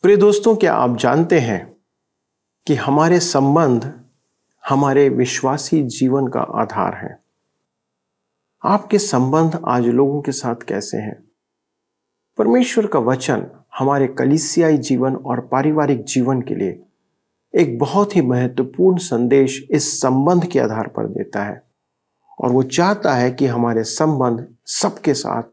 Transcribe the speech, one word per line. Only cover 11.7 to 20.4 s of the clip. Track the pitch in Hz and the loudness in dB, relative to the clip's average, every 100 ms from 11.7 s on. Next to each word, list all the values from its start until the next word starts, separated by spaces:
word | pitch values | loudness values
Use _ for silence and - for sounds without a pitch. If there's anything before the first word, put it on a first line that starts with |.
| _ _ _ _ _ _ - | _ _ _ _ _ _ -2
परमेश्वर | 214 247 247 - 208 | 2 2 2 0 0
का | 147 | 0
वचन | 117 127 - 135 - - _ - | 0 -2 -2 -4 -4 -16 _ -4
हमारे | 135 143 131 | 0 0 0
कलीसियाई | - 131 156 - - 165 147 | 0 0 2 0 2 4 2
जीवन | - 127 131 131 | 2 0 0 -2
और | 131 120 | -6 -6
पारिवारिक | - 131 143 156 147 131 | -2 0 0 0 0 0
जीवन | - 135 123 131 | -2 -2 0 -2
के | - | -2
लिए | 98 98 - _ _ _ _ _ _ _ | -4 -4 -6 _ _ _ _ _ _ _
एक | - 151 120 | 0 0 0
बहुत | 135 185 202 190 | -2 0 2 2
ही | |
महत्वपूर्ण | 127 123 123 127 131 - 185 180 | 2 0 0 -2 -4 2 2 2
संदेश | - 117 120 135 135 - - | -2 -2 2 4 2 -2 -2
इस | 147 - - | -2 -2 -2
संबंध | 135 131 143 180 | 0 2 2 2